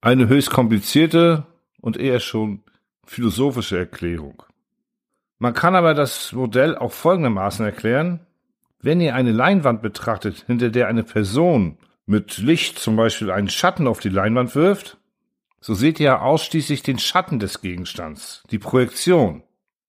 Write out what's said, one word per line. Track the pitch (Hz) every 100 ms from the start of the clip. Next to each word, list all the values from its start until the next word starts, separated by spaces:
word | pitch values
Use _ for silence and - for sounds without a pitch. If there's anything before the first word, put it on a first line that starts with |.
Eine | 117 131 117
höchst | 139 127
komplizierte | - 120 110 - 147 165 165 170 160 143 _ _ _
und | 113 110
eher | 135 123
schon | - 110 107 101 _ _ _ _
philosophische | _ - 117 95 139 120 104 92
Erklärung. | 90 - 87 85 71 - _ _ _ _ _ _ _ _ _ _
Man | 120
kann | 120 170
aber | 185 165
das | 147 139 - -
Modell | 120 127 117 147 -
auch | 120
folgendermaßen | - 160 185 139 98 98 101
erklären. | 107 - 110 127 170 170 - _ _ _ _ _
Wenn | 131 170
ihr | 165
eine | 123 123
Leinwand | 110 143 196 139 117
betrachtet, | 113 - - 107 107 90 -
hinter | 123 120
der | 117 120
eine | 117
Person | 110 - 101 117 175 143 87 73 _ _ -
mit | 104 - -
Licht | 113 165 - -
zum | - 110
Beispiel | 113 - 104
einen | 92 101
Schatten | - 180 185 139
auf | 110
die | 104
Leinwand | 95 101 120 123
wirft, | 143 175 202 - - _ _ _ _ _ _
so | -
seht | 101 139 160
ihr | 147 127
ausschließlich | 123 156 - 165 143 143
den | - 123
Schatten | - 185 185 139
des | 98 -
Gegenstands, | 92 90 90 - 82 76 - - _
die | 107
Projektion. | - 127 120 - - 175 110 69 - _ _ _